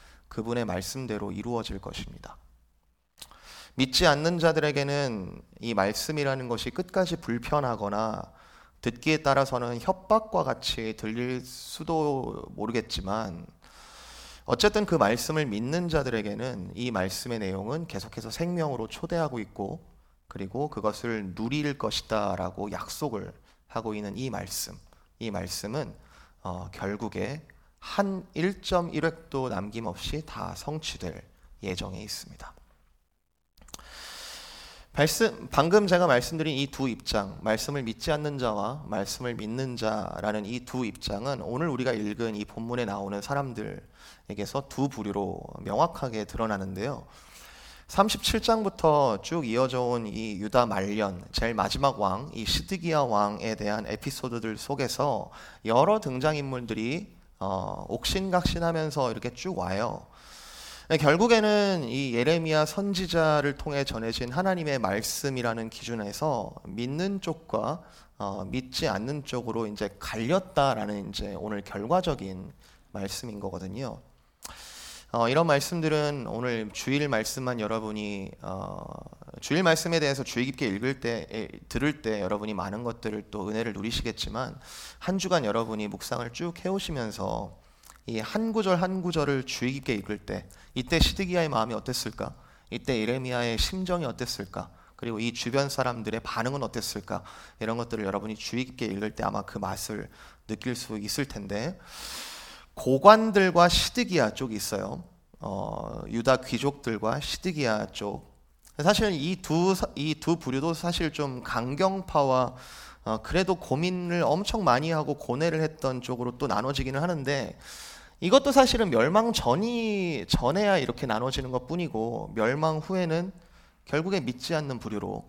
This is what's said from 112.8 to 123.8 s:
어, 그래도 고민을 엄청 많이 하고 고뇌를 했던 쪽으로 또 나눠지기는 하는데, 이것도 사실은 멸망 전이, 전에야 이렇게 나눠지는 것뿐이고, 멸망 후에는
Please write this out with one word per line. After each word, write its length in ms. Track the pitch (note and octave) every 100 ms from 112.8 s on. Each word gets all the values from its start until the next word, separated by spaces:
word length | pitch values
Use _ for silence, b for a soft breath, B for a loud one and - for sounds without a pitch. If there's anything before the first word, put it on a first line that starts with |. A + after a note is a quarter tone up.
| B B -
어, 160 | A2
그래도 320 | - E3+ F#3+
고민을 680 | F3 - C3+ F3+ F3+ F3+ F3
엄청 400 | C3+ D#3 G3+ A#3
많이 280 | E3+ B2 D#3
하고 240 | D#3+ C#3
고뇌를 480 | D3 - B2 E3 D#3+
했던 400 | D#3 D#3 C3 B2+
쪽으로 340 | A#2+ B2 B2 A#2+
또 100 | C#3
나눠지기는 540 | G2+ B2+ C#3 C3 C3+
하는데, 580 | E3+ E3 C3+ C#3 G#2+ - B B B B B -
이것도 320 | F3 C4 C4+
사실은 380 | C4+ B3+ B3 A3
멸망 420 | A#2 B2+ G3 A3+
전이, 920 | A3+ - C3+ A3+ A#3+ A3+ G#3 F3+ D3 F#2
전에야 500 | - B2+ E3+ G#3 F#3+
이렇게 280 | B2+ A#2 C3
나눠지는 440 | A2 B2+ C3 C3
것뿐이고, 800 | B2+ B2+ F#2+ E3+ A2 A2+ A#2 G#2
멸망 440 | G#2 A2 C#3+ D#3+ D#3
후에는 540 | D3+ F#3+ F3 D#3+ F#3 B B B B B